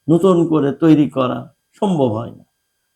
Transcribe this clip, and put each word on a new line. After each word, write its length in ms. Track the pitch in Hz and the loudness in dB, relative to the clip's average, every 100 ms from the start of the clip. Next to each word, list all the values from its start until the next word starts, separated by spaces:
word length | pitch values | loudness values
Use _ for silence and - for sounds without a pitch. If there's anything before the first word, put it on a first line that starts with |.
| - | -2
নতুন 380 | 165 190 175 160 | 2 2 2 0
করে 240 | 156 139 | 0 -2
তৈরি 380 | 135 165 151 139 | 0 2 2 2
করা 440 | 135 127 127 - _ _ | -2 -4 -6 -12 _ _
সম্ভব 380 | _ 208 170 127 | _ -4 -2 -2
হয় 180 | 107 120 | -4 -10
না। 120 | - _ _ _ _ _ | -16 _ _ _ _ _